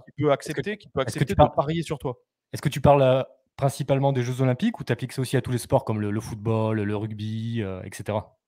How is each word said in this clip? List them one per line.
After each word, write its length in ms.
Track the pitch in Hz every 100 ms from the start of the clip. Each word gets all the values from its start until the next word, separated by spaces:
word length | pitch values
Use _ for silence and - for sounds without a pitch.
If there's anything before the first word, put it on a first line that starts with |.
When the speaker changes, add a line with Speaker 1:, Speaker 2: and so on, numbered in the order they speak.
Speaker 1:
qui 80 | - -
peut 120 | 147 135
Speaker 2:
est-ce 100 | -
que, 60 | 143
Speaker 1:
accepter, 160 | 196 214
qui 100 | -
peut 120 | 139 127
Speaker 2:
est-ce 120 | 151
que 60 |
Speaker 1:
accepter 0 |
Speaker 2:
tu 120 | 143 196
Speaker 1:
de 0 |
Speaker 2:
parles, 160 | 147
Speaker 1:
parier 280 | - 147 165
sur 160 | 160 151
toi. 200 | 135 - _ _ _
Speaker 2:
est-ce 100 | 127
que 60 | 151
tu 120 | 143
parles, 220 | 147 143
euh, 200 | 131 131 - _ _ -
principalement 540 | 139 - 139 139 139
des 100 | 127
Jeux 180 | 120 127
Olympiques 400 | 131 123 233 -
ou 40 |
t'appliques 280 | - 120 127
ça 80 | -
aussi 160 | 123 131
à 60 |
tous 80 | 139
les 60 | 123
sports 260 | - 131
comme 160 | - 107
le, 100 | 104
le 100 | 107
football, 600 | 123 113 110 110 110 110
le 160 | 104 104
rugby, 640 | 107 107 107 110 117 117
euh, 220 | 95 92
et 80 | 98
cetera ? 460 | - 107 104 - _